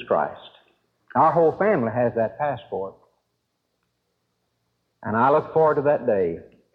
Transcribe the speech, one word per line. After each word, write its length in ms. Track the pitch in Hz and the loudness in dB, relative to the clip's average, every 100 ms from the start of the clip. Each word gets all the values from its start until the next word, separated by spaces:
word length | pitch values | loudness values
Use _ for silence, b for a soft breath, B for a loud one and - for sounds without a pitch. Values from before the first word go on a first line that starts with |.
Christ. 480 | - 87 73 - - - _ _ _ _ _ - | -2 -2 -2 -6 -20 -20 _ _ _ _ _ 0
Our 160 | 156 | 2
whole 220 | 156 160 | 4 2
family 380 | - 202 185 113 | 2 0 0 -2
has 220 | 120 120 117 | -2 -2 0
that 220 | 110 - | -4 -4
passport. 580 | 147 127 - 95 95 - _ _ _ _ _ _ _ _ _ _ _ _ _ _ _ _ _ _ _ _ | -6 -6 -10 -10 -10 -14 _ _ _ _ _ _ _ _ _ _ _ _ _ _ _ _ _ _ _ _
And 120 | - 131 | -4 2
I 140 | 131 | 4
look 240 | 151 156 | 2 2
forward 220 | 160 156 143 | 2 2 2
to 80 | |
that 220 | 143 147 123 | 0 0 0
day 340 | 101 87 82 - _ _ | 0 0 -4 -12 _ _